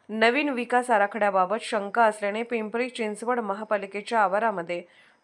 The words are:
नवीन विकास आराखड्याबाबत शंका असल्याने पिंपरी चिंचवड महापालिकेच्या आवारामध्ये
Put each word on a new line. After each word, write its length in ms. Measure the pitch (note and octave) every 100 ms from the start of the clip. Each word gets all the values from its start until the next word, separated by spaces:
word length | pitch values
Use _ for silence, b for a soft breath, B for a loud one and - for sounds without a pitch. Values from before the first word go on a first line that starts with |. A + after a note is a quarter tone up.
| b
नवीन 400 | A3 A3+ C4 D4
विकास 420 | B3 A#3+ B3 B3
आराखड्याबाबत 640 | A3 G3+ A3 G#3 F#3+ F3+ A3
शंका 420 | - A3 G3+ A#3
असल्याने 400 | A3+ G#3+ G3+ G#3+
पिंपरी 460 | A#3 A#3+ G#3+ A#3 B3+
चिंचवड 500 | B3 G#3+ G#3 A3+ B3
महापालिकेच्या 800 | G#3 G3 G#3+ G#3 F#3+ G3+ G3+ A#3
आवारामध्ये 640 | G3 G3 A3+ G3 E3+ F3 F#3 b b b